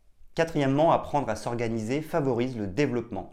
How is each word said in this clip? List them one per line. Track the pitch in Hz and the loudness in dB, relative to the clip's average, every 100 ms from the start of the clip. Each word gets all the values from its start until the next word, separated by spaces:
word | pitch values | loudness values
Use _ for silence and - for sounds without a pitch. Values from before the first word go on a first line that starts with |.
| - - - | -20 -20 -8
Quatrièmement, | - 165 156 139 139 165 | -2 0 2 2 4 4
apprendre | 127 - 147 117 | 4 2 -2 0
à | 107 | -4
s'organiser | - 120 117 113 107 139 | -4 -2 -2 -2 -2 -2
favorise | 151 170 135 123 127 120 | -2 0 0 0 0 -2
le | 101 | -4
développement | 95 143 120 113 95 90 | 0 0 0 -4 -8 -10